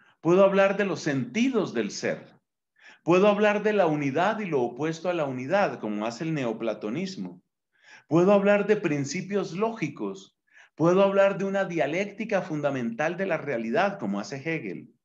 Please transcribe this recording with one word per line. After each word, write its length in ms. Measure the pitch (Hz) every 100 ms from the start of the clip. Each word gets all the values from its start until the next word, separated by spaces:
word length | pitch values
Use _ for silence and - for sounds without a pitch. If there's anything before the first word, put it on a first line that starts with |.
| _ _
Puedo 220 | 160 185 196
hablar 320 | 190 196 190
de 80 | 196
los 160 | 143
sentidos 720 | 160 135 117 220 262 233 147
del 180 | 113 101
ser. 480 | - 113 80 - _ _ _ _ _ - -
Puedo 240 | 156 180 208
hablar 340 | 202 208 208
de 120 | 202
la 140 | 208 170
unidad 520 | 147 139 135 196 214
y 60 | 190
lo 160 | 143
opuesto 480 | 120 120 156 160 185
a 40 |
la 120 | 175 139
unidad, 560 | 127 131 196 175 120
como 240 | 110 104 110
hace 180 | 117
el 100 | 160
neoplatonismo. 1080 | 151 120 110 113 104 104 139 190 104 90 - _ _ _ _ _ - -
Puedo 240 | 160 185
hablar 340 | 202 202 208 202
de 120 | 208
principios 760 | 180 147 135 185 190 202 156
lógicos. 880 | 170 226 226 156 - 101 95 - _ _ _ _ -
Puedo 280 | 165 185
hablar 340 | 196 196 196 175
de 60 |
una 220 | 196 196 185
dialéctica 760 | 165 139 170 202 - 226 190
fundamental 760 | - 151 143 135 117 117 156 175
de 80 | 190
la 100 | 156
realidad, 640 | 143 117 113 139 196 -
como 220 | 101 101
hace 160 | - 135
Hegel. 560 | 156 160 107 78 - _